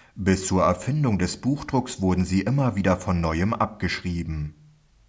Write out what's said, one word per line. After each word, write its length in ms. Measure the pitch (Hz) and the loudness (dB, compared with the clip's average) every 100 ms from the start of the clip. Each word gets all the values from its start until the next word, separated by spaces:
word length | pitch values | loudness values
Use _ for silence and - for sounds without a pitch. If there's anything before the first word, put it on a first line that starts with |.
| - - | -20 -4
Bis 300 | 95 95 - | 2 2 2
zur 160 | 92 | 2
Erfindung 560 | 82 90 - 151 135 95 | 2 2 -2 0 2 2
des 200 | 92 - | 0 -2
Buchdrucks 640 | 123 143 - 131 123 - | -2 -2 0 -2 -2 -2
wurden 240 | 92 90 | 2 2
sie 160 | 90 95 | 2 2
immer 340 | 127 139 131 98 | 2 2 0 0
wieder 200 | 95 90 | 0 0
von 240 | - 87 | 0 0
neuem 320 | 82 80 101 | 0 0 0
abgeschrieben. 1040 | - 107 - 87 - 92 85 80 78 76 - - _ _ _ | -2 -4 -4 -6 -4 -6 -6 -4 -6 -6 -10 -20 _ _ _